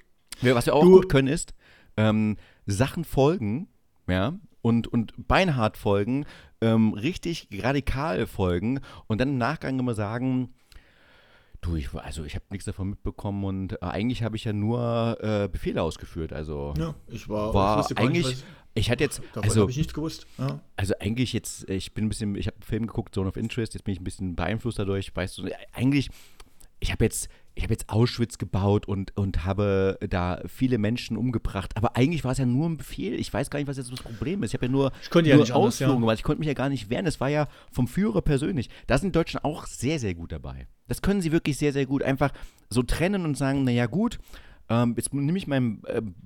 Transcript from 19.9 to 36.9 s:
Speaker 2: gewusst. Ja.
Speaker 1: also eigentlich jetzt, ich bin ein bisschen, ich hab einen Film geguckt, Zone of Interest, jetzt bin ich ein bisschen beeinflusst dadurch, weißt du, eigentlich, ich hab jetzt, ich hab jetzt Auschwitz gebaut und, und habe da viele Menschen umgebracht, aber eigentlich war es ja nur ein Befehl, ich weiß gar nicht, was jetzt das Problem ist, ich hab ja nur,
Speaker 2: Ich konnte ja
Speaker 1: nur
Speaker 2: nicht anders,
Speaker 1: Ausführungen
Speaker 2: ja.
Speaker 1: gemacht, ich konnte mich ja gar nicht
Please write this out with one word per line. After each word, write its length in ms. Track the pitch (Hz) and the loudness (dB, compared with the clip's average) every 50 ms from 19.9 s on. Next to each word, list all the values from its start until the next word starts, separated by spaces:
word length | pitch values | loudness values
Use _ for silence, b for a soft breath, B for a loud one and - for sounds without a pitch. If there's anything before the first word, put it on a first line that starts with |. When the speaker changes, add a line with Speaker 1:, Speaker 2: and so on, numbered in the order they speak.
| - | -4
Speaker 2:
gewusst. 340 | 151 156 160 156 - - - - | -4 -6 -6 -6 -10 -14 -16 -10
Ja. 220 | - 127 135 - 151 - - - | -6 -6 -6 -6 -8 -12 -10 -6
Speaker 1:
also 180 | - 101 95 - - | -4 -2 -2 -2 -2
eigentlich 340 | - 104 226 127 123 - - | -2 -2 -2 0 -2 -2 -2
jetzt, 340 | 107 - - - - - | -4 -6 -8 -10 -12 -8
ich 260 | - 95 95 - - - | -6 -6 -6 -6 -8 -6
bin 100 | 104 107 | -4 -4
ein 40 | 107 | -4
bisschen, 260 | - - 113 101 101 | -2 -4 -4 -4 -4
ich 100 | 95 - | -4 -4
hab 60 | 107 - | -6 -6
einen 80 | - - | -8 -6
Film 220 | - 113 107 117 | -4 -4 -4 -4
geguckt, 280 | 104 - 117 107 - - | -4 -4 -6 -6 -4 -4
Zone 120 | 101 95 | -4 -2
of 100 | 95 - | -2 -2
Interest, 360 | - 110 113 - 117 113 - - | -4 -6 -4 -4 -4 -4 -4 -6
jetzt 100 | 95 - | -8 -6
bin 100 | 107 98 | -6 -6
ich 60 | 87 | -6
ein 40 | 87 | -6
bisschen 320 | - - - 98 90 82 | -8 -8 -6 -6 -6 -4
beeinflusst 420 | 87 85 85 110 113 - 117 - | -2 -2 -2 -2 -2 -4 -4 -4
dadurch, 380 | - 101 98 98 98 95 - - | -2 -2 -2 -2 -2 -4 -6 -6
weißt 240 | 90 90 - - - | -6 -6 -6 -6 -8
du, 100 | 95 95 - - 104 - - | -10 -10 -10 -10 -14 -12 -4
eigentlich, 360 | - 120 135 143 143 - - b b b b b b b b b b b b _ - | 0 2 2 4 2 0 -2 b b b b b b b b b b b b _ -4
ich 120 | - - | -2 -2
hab 100 | - - | 2 2
jetzt, 260 | 113 110 - - - b b b b b - | 2 2 2 -2 -8 b b b b b -6
ich 80 | - - | -4 -2
hab 80 | - | -2
jetzt 180 | 117 - - - | -2 -4 -4 0
Auschwitz 480 | - 107 120 120 - - 117 - - | 2 2 2 2 2 0 -4 -4 -4
gebaut 480 | - - - - 92 98 101 101 104 - | -6 -6 -4 -2 0 2 4 4 2 2
und, 300 | - 101 98 95 - - | -2 -4 -6 -6 -6 -4
und 260 | 101 98 95 - - - | -2 -2 0 0 0 -2
habe 520 | 98 95 101 104 101 98 95 95 95 92 - - 90 | 0 0 2 2 2 4 4 4 2 0 -2 -4 -2
da 320 | 104 90 87 90 87 - - | -2 0 0 0 -2 -4 -6
viele 320 | - - - 131 127 127 | -10 -4 -2 0 2 2
Menschen 400 | 107 104 107 120 117 - - 113 | 2 2 0 -2 -2 -4 -6 -4
umgebracht, 580 | 110 120 127 113 110 - 107 101 98 87 - - | -2 -2 -2 -2 -2 -2 -4 -4 -4 -6 -6 -2
aber 220 | - - - - | -2 0 0 2
eigentlich 260 | 117 131 151 175 143 - | 2 2 2 2 0 -2
war 100 | 123 131 | -2 -2
es 40 | |
ja 80 | 131 131 | 0 0
nur 240 | 123 120 135 165 170 | 0 2 0 0 -2
ein 80 | 160 | -2
Befehl, 380 | 135 - - - - 160 202 - - | -6 -8 -10 -10 -8 -6 -6 -4 -6
ich 140 | - - - | -6 -4 -4
weiß 160 | - 143 - | -4 -4 -4
gar 80 | - | -4
nicht, 100 | 147 147 | -6 -6
was 100 | 139 135 | -6 -6
jetzt 140 | 135 127 123 | -8 -10 -10
das 80 | 127 120 | -12 -12
Problem 440 | - - 117 98 110 143 196 202 185 | -12 -12 -10 -6 -6 -4 -2 -2 -2
ist, 80 | - | -4
ich 20 | - | -2
hab 80 | - | -2
ja 60 | 127 120 | 0 0
nur, 220 | 135 139 139 131 B B | 2 2 2 2 B B
Speaker 2:
Ich 80 | - - | -4 2
konnte 180 | - 170 165 | 4 6 8
ja 100 | 139 135 | 8 8
Speaker 1:
nur 80 | 147 139 | 8 8
Speaker 2:
nicht 80 | 120 127 | 6 4
anders, 160 | 143 196 240 - | 4 4 2 2
Speaker 1:
Ausführungen 220 | - 139 131 135 | 2 2 2 4
Speaker 2:
ja. 60 | 120 | 4
Speaker 1:
gemacht, 160 | 117 110 110 - | 4 2 2 2
ich 40 | - | 0
konnte 140 | - - | -2 -2
mich 100 | - 151 | 0 -2
ja 60 | 147 131 | -2 -2
gar 160 | - 131 139 | 0 -2 -2
nicht 220 | 139 120 104 98 | -2 -4 -4 -4